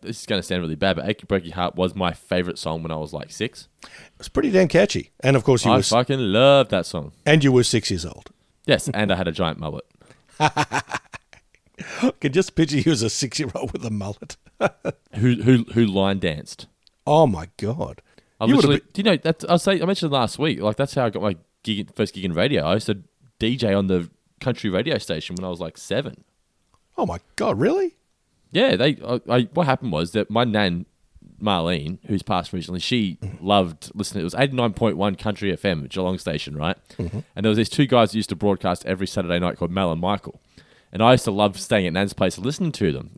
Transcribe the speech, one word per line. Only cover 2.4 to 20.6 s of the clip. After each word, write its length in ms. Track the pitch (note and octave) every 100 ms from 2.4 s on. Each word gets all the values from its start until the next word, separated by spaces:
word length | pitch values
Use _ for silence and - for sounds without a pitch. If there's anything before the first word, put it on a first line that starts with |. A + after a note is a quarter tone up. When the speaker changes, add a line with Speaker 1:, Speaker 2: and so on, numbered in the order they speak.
| F2 -
Speaker 1:
song 240 | - E2
when 100 | D#2+
I 40 | D#2+
was, 160 | D2+
like, 180 | D2+ -
six. 380 | - A2+ - - _ - - - _
Speaker 2:
It's 100 | -
pretty 220 | - D4+
damn 180 | F#3 F#3
catchy. 420 | E3 G3+ - - _
And, 160 | B2+ C#3
of 80 |
course, 200 | G#2+ B2
you 60 | A#2+
Speaker 1:
I 40 |
Speaker 2:
were 60 | A#2+
s-, 100 | G2
Speaker 1:
fucking 280 | A#2 B2+ C3+
love 500 | A2 G#2 C3+ C#3 B2
that 160 | G2 E2+
song. 260 | E2+ D2 - -
Speaker 2:
and 160 | D#3
you 80 | C#3
were 120 | B2
six 260 | A#2 A#2 -
years 140 | F#2
old. 260 | E2 - - - _ _ -
Speaker 1:
Yes, 220 | C#3+ -
and 220 | G#2 G#2
I 40 | F#2
had 120 | F2
a 40 |
giant 260 | D#2+ E2+ -
mullet. 260 | D#2 D2 - _ -
Speaker 2:
<laughs> 300 | - _ -
I 1700 | D3+ - D3+ - - - - - _ - _ _ _ - - - B3+ -
can 120 | D3
just 220 | D3 -
picture 220 | - D#3+ C#3+
you 140 | D#3+
as 100 | C#3
a 80 | A2+
six-year-old 600 | - C3 - C3+ - C3+
with 120 | -
a 60 | A#2
mullet. 460 | G#2+ G2 G#2 - - _ -
<laughs> 540 | G3 - - - _
Speaker 1:
Who, 280 | G#2+ B2 A#2+
who, 220 | A2+ B2+ A2+
who 140 | A2+ A2+
line 320 | G2 G2 G2
danced. 480 | F2+ D2+ - - - _ _ _ -
Speaker 2:
Oh, 200 | D3+ D3+
my 220 | F2+ F2 -
God. 460 | G2+ C#3+ - - _ _ _ -
Speaker 1:
I 60 | A2
Speaker 2:
You 100 | -
would 80 |
have 60 | C#3+
Speaker 1:
literally, 80 | C#3
Speaker 2:
been 80 | -
Speaker 1:
do 60 | -
you 60 |
know, 120 | G#3 D#3+
that's, 280 | D#3+ E3
I 120 | - F3
say, 240 | - F#3+
I 40 |
mentioned 280 | E3+ G3 E3
last 260 | C#3 A2+ -
week, 220 | D3+ G2